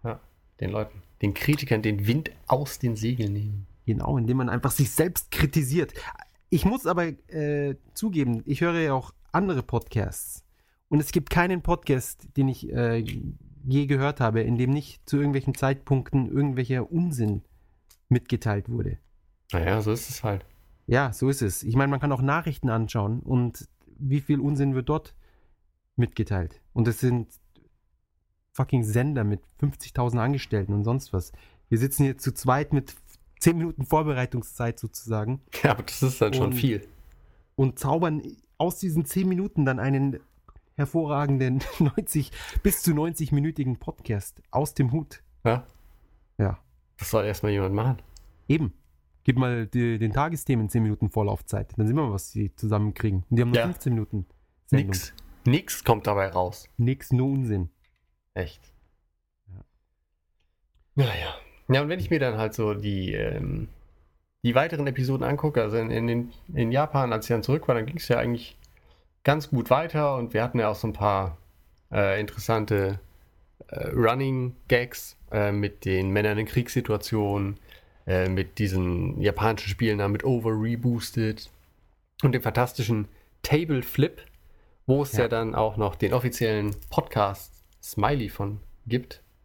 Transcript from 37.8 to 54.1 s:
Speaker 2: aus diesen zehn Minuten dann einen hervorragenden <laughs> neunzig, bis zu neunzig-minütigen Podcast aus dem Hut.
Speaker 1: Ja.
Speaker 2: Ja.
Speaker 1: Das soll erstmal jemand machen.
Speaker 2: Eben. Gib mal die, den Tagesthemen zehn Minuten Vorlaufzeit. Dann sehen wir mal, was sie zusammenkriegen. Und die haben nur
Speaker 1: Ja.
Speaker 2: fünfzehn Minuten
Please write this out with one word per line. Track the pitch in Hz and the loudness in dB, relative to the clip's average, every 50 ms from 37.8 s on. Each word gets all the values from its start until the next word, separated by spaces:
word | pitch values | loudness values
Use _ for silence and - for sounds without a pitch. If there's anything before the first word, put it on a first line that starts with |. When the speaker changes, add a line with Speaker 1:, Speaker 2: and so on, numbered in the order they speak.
| - 135 143 165 175 165 156 151 - - - - _ _ _ _ | -2 0 2 2 2 0 0 -2 -4 -8 -14 -16 _ _ _ _
Speaker 2:
aus | 151 175 175 - | -2 -2 -2 -2
diesen | - 185 156 160 156 | -4 0 0 0 0
zehn | - - 185 190 185 | 0 0 0 2 2
Minuten | 185 175 196 202 - 160 143 | 0 0 -2 -2 0 2 2
dann | 131 127 127 | 2 2 0
einen | 107 135 139 135 139 139 135 - - _ _ _ _ - - - _ _ _ | 0 0 2 2 2 0 -2 -4 -10 _ _ _ _ -20 -20 -20 _ _ _
hervorragenden | - 143 139 - 165 160 147 147 143 147 143 139 131 131 127 127 135 - - | -4 -4 0 0 -2 0 0 0 0 2 2 2 2 2 2 2 0 -2 -4
<laughs> | - - | 0 2
neunzig, | 165 143 - - - - - 156 135 - - - - - - 151 - | 2 2 2 0 -4 -2 -2 -2 -2 -2 -8 -14 -14 -4 -4 2 2
bis | 147 - - - | 2 0 2 0
zu | 175 156 | 0 2
neunzig-minütigen | 147 156 170 160 - 160 131 147 143 143 160 156 - 139 127 120 - | 2 0 -2 -2 -4 -2 0 2 2 2 0 -2 -2 -2 -2 -2 -4
Podcast | - - - - - - 113 101 95 - - - - _ | -6 -12 -12 -12 -6 -4 -4 -4 -4 -8 -16 -20 -20 _
aus | - 127 151 147 - | -2 -2 -2 -2 0
dem | - 143 120 | 0 2 2
Hut. | 120 160 151 - - - - _ _ - _ | 2 0 -2 -4 -14 -20 -20 _ _ -2 _
Speaker 1:
Ja. | 117 113 123 127 - _ - - - - _ _ _ _ _ _ _ _ - | 2 2 2 -2 -8 _ -20 -20 -20 -20 _ _ _ _ _ _ _ _ -2
Speaker 2:
Ja. | 104 95 87 - _ _ _ _ _ _ _ - | 0 0 0 -4 _ _ _ _ _ _ _ -12
Speaker 1:
Das | - - | -10 0
soll | - 110 101 | 0 2 2
erstmal | 107 101 - - 107 | 2 -2 0 0 0
jemand | 104 101 98 95 98 | 2 2 2 0 0
machen. | 104 110 131 127 - - - - - - - - - - - | 2 2 0 0 -2 -6 -20 -20 -20 -20 -20 -20 -20 -2 -2
Speaker 2:
Eben. | 139 160 156 - - - _ _ _ _ _ _ _ _ _ | 0 0 0 -2 -4 -8 _ _ _ _ _ _ _ _ _
Gib | - 123 123 | 2 2 4
mal | 131 123 123 117 113 104 | 2 2 0 -2 -4 -2
die, | - 123 120 117 117 107 | 0 0 2 2 2 0
den | 113 110 101 | 0 0 2
Tagesthemen | 135 143 160 165 147 - - 135 117 110 104 | 0 0 0 -2 -6 -2 0 0 0 0 2
zehn | - 120 110 | 2 2 2
Minuten | 107 104 - - 104 | 2 2 0 0 0
Vorlaufzeit. | - 113 104 101 101 - - - - 101 98 - - - | 0 0 0 0 -2 -4 -6 -6 -6 -6 -6 -6 -2 0
Dann | 107 | 0
sehen | 107 120 156 | 2 2 2
wir | 156 123 | 0 0
mal, | 101 | -2
was | 98 - - | -4 -6 -6
sie | - 107 104 98 - | -4 -4 -4 -4 -4
zusammenkriegen. | - - 107 110 104 104 107 101 - - 110 98 92 90 _ | -4 -2 0 0 2 0 0 -2 0 0 0 0 0 0 _
Und | 120 | 2
die | 117 | 2
haben | 123 120 | 4 4
nur | 120 117 | 4 2
Speaker 1:
Ja. | 117 | 2
Speaker 2:
fünfzehn | 180 175 - - 135 120 | 2 -2 -2 -2 0 0
Minuten | 113 107 - | 0 -2 -2